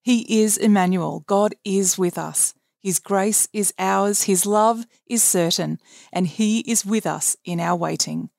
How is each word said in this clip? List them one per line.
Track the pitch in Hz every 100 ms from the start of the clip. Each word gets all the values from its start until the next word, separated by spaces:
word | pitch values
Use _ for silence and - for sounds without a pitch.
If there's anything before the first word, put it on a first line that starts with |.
He | - 240 - 220
is | 214 202
Emmanuel. | 226 208 180 185 156 165 -
God | 202 208 -
is | 208 196 190 -
with | 180 175
us. | 160 156 - - _ _
His | 196 180
grace | - 196 196 208 -
is | 214 196 -
ours. | 190 196 202 202
His | - 185 202
love | 214 220 233 233 _ _
is | 233
certain. | - 185 170 170 156 156 _ - -
And | 175 180
he | - 214 226
is | - 226
with | 196 220 170
us | 156 - - -
in | 170
our | 170 175
waiting. | 160 165 - 160 165